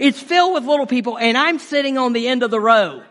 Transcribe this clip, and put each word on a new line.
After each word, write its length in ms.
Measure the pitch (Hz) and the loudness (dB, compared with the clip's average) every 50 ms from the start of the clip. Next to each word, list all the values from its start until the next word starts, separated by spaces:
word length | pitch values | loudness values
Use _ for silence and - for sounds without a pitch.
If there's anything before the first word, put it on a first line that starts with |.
It's 200 | 269 285 - - | 0 0 0 0
filled 340 | - - 339 359 349 370 370 | -6 0 2 2 2 2 0
with 100 | 302 240 | -2 0
little 220 | 269 294 285 269 | 0 0 0 0
people, 300 | - 254 247 208 247 220 | 0 -2 -2 -2 -4 -6
and 220 | 233 233 233 226 254 | -2 -2 0 0 2
I'm 220 | 294 330 339 302 | 0 0 -2 -4
sitting 360 | - - 294 285 277 277 269 | -6 -4 -2 -2 -2 0 -2
on 160 | 262 254 247 | -2 -2 0
the 140 | 233 233 233 | 0 -2 -2
end 160 | 247 262 247 | -2 -2 -2
of 80 | 240 233 | -2 -2
the 100 | 226 220 | -2 0
row. 420 | 208 226 226 220 196 165 139 127 - - | 4 4 4 4 2 0 -6 -12 -18 -20